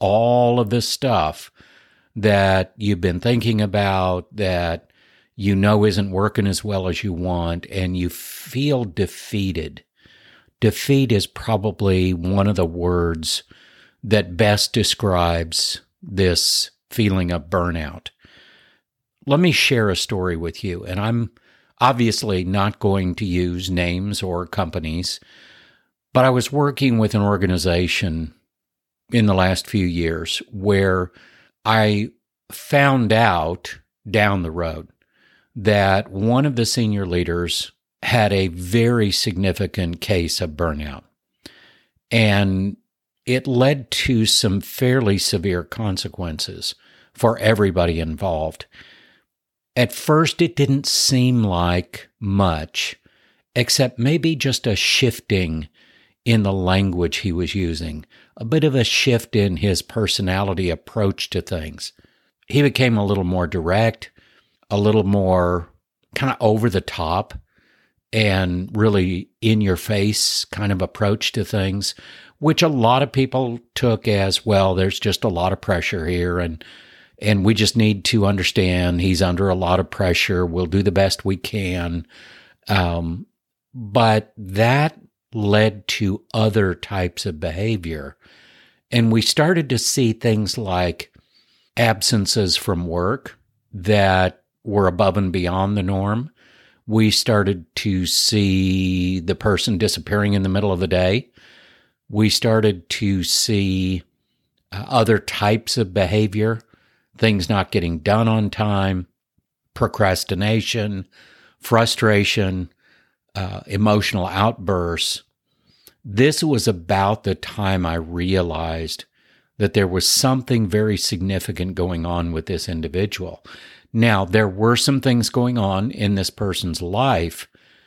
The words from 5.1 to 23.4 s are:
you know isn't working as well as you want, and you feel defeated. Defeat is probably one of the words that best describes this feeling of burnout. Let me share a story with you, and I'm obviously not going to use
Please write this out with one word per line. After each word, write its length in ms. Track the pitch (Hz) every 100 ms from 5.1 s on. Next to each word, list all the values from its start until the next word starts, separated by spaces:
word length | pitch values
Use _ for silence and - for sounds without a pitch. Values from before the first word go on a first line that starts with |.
| _ _ -
you 180 | 101
know 300 | 98 101 107
isn't 260 | 107 98 101
working 380 | 92 104 - 98
as 160 | 95
well 240 | 107 98 92
as 160 | 82
you 80 | 104
want, 540 | 85 90 87 85 85 -
and 300 | 95 92 92
you 120 | 87
feel 760 | - - - - 127 143 135
defeated. 1000 | 110 82 - - - 107 95 82 78 - - _ _ _ _ _ _ _
Defeat 520 | 110 - - 139 127
is 160 | 107 -
probably 840 | - - 107 104 92 98 95 92
one 360 | 90 90 98 101
of 80 | 95
the 100 | 85
words 800 | 85 87 90 85 80 80 - - - _ _ _ _
that 340 | 104 107 90 87
best 360 | 104 104 -
describes 1120 | 117 101 - 104 90 85 85 80 - - - - _
this 720 | 165 95 92 85 - - - - _
feeling 400 | - 107 95 87
of 140 | 87
burnout. 640 | 76 92 87 82 76 - - - _ _ - _ _ _ _ _ _ _
Let 140 | - 143
me 140 | 180
share 360 | - - 127 107
a 60 |
story 420 | 90 - 101 92 82
with 280 | 82 -
you, 200 | 98 87
and 140 | - 92
I'm 320 | 107 117 117 - _ _ _ -
obviously 640 | 123 123 117 104 110 92
not 380 | 90 98 101 -
going 340 | 104 98 92 87
to 80 |
use 460 | 101 90